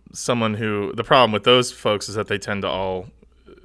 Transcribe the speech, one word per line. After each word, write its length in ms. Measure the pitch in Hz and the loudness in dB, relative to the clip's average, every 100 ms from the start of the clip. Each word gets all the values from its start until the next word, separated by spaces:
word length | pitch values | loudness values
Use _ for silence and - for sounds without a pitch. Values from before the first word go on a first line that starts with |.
| _ | _
someone 420 | - - 120 110 107 | -10 -4 -2 -2 -2
who, 360 | 110 104 101 | -4 -4 -6
the 100 | 110 113 | -6 4
problem 260 | 143 113 | 6 6
with 140 | 107 123 | 4 4
those 260 | 127 120 | 4 2
folks 380 | - 117 104 - | -4 -4 -2 -4
is 60 | 107 | -6
that 120 | 101 | -4
they 100 | 107 | -6
tend 240 | - 101 | -6 -6
to 40 | 95 | -4
all, 400 | 90 95 92 95 - _ _ _ - | -4 -4 -6 -10 -20 _ _ _ -20